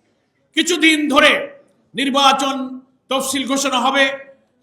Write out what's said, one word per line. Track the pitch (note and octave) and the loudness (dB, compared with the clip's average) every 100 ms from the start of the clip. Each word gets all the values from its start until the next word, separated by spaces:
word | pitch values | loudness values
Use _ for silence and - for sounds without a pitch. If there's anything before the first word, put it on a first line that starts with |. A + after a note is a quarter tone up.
| _ _ _ _ _ D4+ | _ _ _ _ _ -4
কিছুদিন | E4 F4+ D#4+ D#4 D4 | -2 2 2 2 2
ধরে | C4+ D4 G3+ - - _ _ _ - | 4 4 2 -4 -16 _ _ _ -6
নির্বাচন | C#4 C4+ C#4 C#4 C#4 C4+ B3+ - - _ - | -2 2 2 2 -2 -4 -8 -12 -20 _ -6
তফসিল | C4 C4+ C#4 A#3+ | -4 -4 -4 -2
ঘোষণা | C4+ C#4 B3+ B3+ | -2 -2 0 0
হবে, | C#4 C4+ - - - _ _ | 2 0 -2 -14 -20 _ _